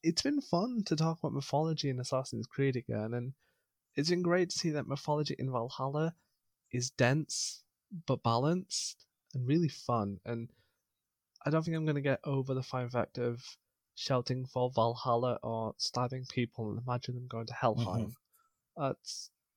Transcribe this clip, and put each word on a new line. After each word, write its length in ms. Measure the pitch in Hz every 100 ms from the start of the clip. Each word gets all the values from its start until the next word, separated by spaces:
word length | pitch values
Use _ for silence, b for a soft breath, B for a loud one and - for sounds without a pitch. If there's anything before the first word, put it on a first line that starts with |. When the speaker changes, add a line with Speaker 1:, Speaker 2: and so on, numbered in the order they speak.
Speaker 1:
it's 200 | 165 170
been 180 | 277 294
fun 440 | - 170 240 240 196
to 100 | 156
talk 220 | 160 165
about 140 | 156
mythology 560 | 139 - 143 160 156 143
in 100 | 127
Assassin's 460 | 127 131 131 113 107
Creed 300 | - 139 123
again, 360 | - 110 107
and 200 | 120 123 - _ _ _ _ _ -
it's 120 | 151
been 120 | 180
great 280 | 175 180 180
to 80 | -
see 120 | 165
that 160 | 147 -
mythology 480 | 139 - 147 147 -
in 120 | 131
Valhalla 640 | 127 120 - 135 147 160 - _ _ _ _ _
is 200 | 123 123
dense 720 | - 123 151 151 - - - _ _ _ 175 -
but 160 | 123
balanced 840 | 117 117 143 180 - - - - _ _ _
and 120 | 135 123
really 220 | 160 160
fun. 520 | - - 117 101 98
And 240 | - 117 120 - _ _ _ _ _ _ _ _
I 60 | 147
don't 120 | 160
think 140 | 165 160
I'm 80 |
gonna 160 | 156 143
get 200 | 139 135
over 300 | - 139 131
the 80 | 131
fine 260 | 127 127 120
fact 300 | 123 - -
of 240 | 120 120 - - _ _ _
shouting 520 | - - 127 123 131 127
for 240 | 127 127
Valhalla 640 | 127 117 120 131 120 123 120
or 320 | 110 113 110 -
stabbing 480 | - 123 127 131 127
people 400 | - 120 - 110
and 100 | 104 127
imagine 280 | 120 -
them 120 | 123 123
going 160 | 117 113
to 60 |
Helheim. 520 | - 123 110 101 104 104
Speaker 2:
Mm-hmm. 760 | - _ _ _ _ _ -
Speaker 1:
That's, 480 | 135 - - - - _ _